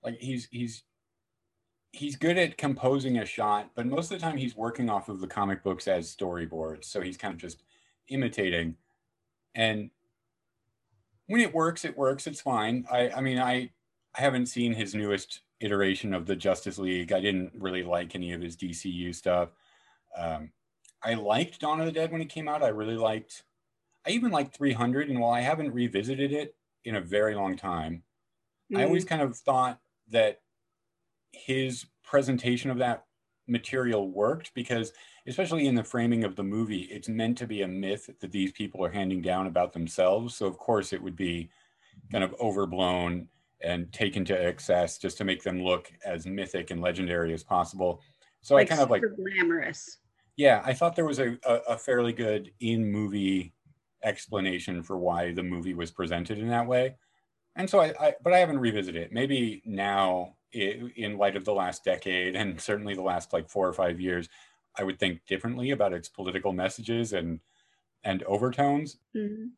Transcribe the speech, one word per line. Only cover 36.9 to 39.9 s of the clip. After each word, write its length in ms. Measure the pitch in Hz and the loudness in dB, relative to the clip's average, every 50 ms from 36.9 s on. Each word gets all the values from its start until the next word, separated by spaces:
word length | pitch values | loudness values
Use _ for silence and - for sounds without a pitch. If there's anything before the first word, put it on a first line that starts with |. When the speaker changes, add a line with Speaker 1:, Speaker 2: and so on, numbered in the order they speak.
| 101 107 - - | -12 -12 -8 -6
Speaker 1:
meant 280 | 110 113 113 113 120 123 | -4 -2 0 0 0 -2
to 80 | 127 | -4
be 160 | 107 107 101 | -6 -4 -4
a 60 | 98 92 | -4 -2
myth 420 | 92 95 98 95 101 104 - - - _ | -2 -4 -2 -4 -4 -4 -6 -16 -16 _
that 120 | - 92 | -12 -6
these 200 | 87 101 95 95 | -2 0 -2 -2
people 320 | - - 104 101 - 92 92 | -2 -6 -8 -8 -4 -2 -4
are 60 | 82 | -2
handing 300 | 82 104 98 92 95 90 | 0 -2 -2 0 -2 -2
down 240 | 85 92 90 92 92 | 0 0 0 0 0
about 260 | 95 82 90 90 90 | 0 2 2 2 2
themselves. 640 | - 85 85 80 | 0 -6 -6 -4